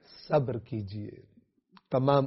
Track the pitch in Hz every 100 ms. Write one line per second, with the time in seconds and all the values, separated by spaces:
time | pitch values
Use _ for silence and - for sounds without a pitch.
0 | _ - - 156 123 113 - 110 98 104
1 | 104 - - _ _ _ _ _ - 131
2 | 135 143